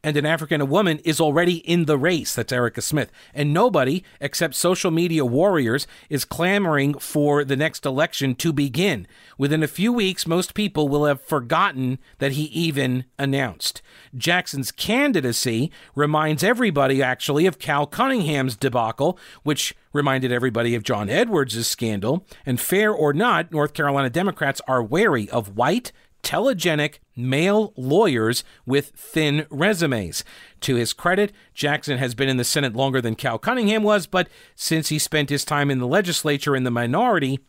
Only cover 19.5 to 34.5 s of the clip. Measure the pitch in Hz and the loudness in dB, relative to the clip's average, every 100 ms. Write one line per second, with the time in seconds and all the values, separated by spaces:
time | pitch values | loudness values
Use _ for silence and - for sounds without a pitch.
19.5 | 143 - - _ 147 143 135 127 123 127 | -2 -4 -8 _ -2 0 0 0 0 0
20.5 | 117 120 117 110 110 101 147 233 180 131 | 0 0 -2 -2 -4 0 0 2 0 0
21.5 | 110 113 - 117 104 107 165 - - - | -2 -4 -4 -2 -2 -2 -4 -6 -12 -4
22.5 | 123 - 190 214 202 151 143 147 160 165 | -4 0 2 2 2 2 2 2 0 0
23.5 | 156 151 - 143 139 131 147 196 - 143 | -2 -2 0 0 0 0 0 -2 -2 -4
24.5 | - - 131 110 156 214 135 101 120 98 | -4 -2 -2 0 2 2 2 0 -4 -4
25.5 | 101 127 220 - _ _ _ - 156 254 | 0 0 0 -4 _ _ _ -4 0 0
26.5 | 208 175 151 147 - _ - 123 135 180 | 0 0 0 -2 -6 _ -8 -2 0 2
27.5 | 208 214 - 131 160 214 123 110 123 - | 2 0 -4 2 4 4 2 2 0 -6
28.5 | _ - 139 - - - 160 151 147 151 | _ -2 -2 -2 -18 -6 -2 0 0 -2
29.5 | 143 185 190 160 120 87 - - - - | -2 0 2 0 0 -4 -8 -10 -20 -20
30.5 | _ - 123 117 - 175 185 208 - _ | _ -2 0 -2 -2 0 2 0 -4 _
31.5 | - 147 147 147 131 135 117 135 127 123 | -4 -2 -2 -4 -2 -4 -2 0 0 0
32.5 | 151 135 113 135 131 117 110 135 113 - | 0 -2 0 0 0 -2 -2 -4 -2 -2
33.5 | 247 208 220 208 208 160 185 180 - - | 0 2 2 2 2 0 -2 -2 -8 -20